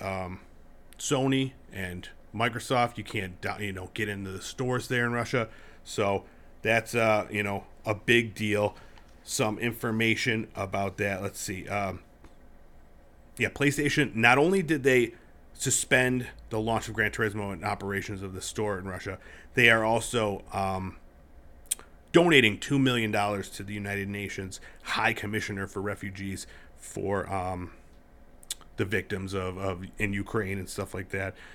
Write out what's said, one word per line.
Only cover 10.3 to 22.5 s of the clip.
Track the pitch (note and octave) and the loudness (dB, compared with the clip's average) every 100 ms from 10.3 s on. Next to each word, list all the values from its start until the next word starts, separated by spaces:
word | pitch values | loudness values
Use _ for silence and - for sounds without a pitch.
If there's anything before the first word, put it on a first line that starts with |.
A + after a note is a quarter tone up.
| A2+ - | 0 -2
about | - F#2+ G2 G2 F#2+ | -6 -4 -2 -2 0
that. | G2+ G2 | -2 -2
Let's | G2+ - | -6 -8
see. | - F#2 - | -8 -8 -4
Um, | G2+ G2 F2+ - - - - - - - - - - - - - - | -4 -2 -6 -14 -20 -20 -20 -20 -20 -20 -20 -20 -20 -20 -20 -12 -2
yeah, | G#2 | -2
PlayStation, | - C#3 C3+ D3 D3+ C3 | 2 0 2 0 2 0
not | A2+ A#2+ B2+ | 4 6 8
only | D#3+ G3 | 6 4
did | D#3 D#3 | 2 2
they | B2+ B2+ A#2 - - - - | 6 6 4 -2 -20 -20 -18
suspend | - C3 - - C3+ B2+ B2+ B2+ - - | -6 0 0 4 4 4 2 -4 -12 -6
the | A2 | -2
launch | A2 A2 A2+ | 0 0 -2
of | |
Gran | G#2+ G#2+ | 0 0
Turismo | - A2+ G#2 G2+ | 2 -2 -2 -6
and | F2+ | -4
operations | G2+ G2 G2 G2 - G2 | -4 -4 -2 -4 -4 -8
of | F#2+ | -8
the | F#2 | -8
store | - - G#2+ F#2+ | -8 -4 -4 -4
in | F#2+ | -6
Russia, | F2+ G2+ F#2+ - - - | -8 -8 -10 -12 -20 -4
they | - A#2 | 6 8
are | A2+ | 8
also, | A2 A#2 - A#2+ G#2+ G2 - | 6 2 2 0 0 -2 -6
um, | G2 F#2+ F#2+ F#2+ - - - - - - - - - - - - | -2 -2 -2 -4 -8 -20 -20 -20 -20 -20 -16 -10 -10 -10 -20 4
donating | E3+ F3 D3 A2+ | 6 10 10 8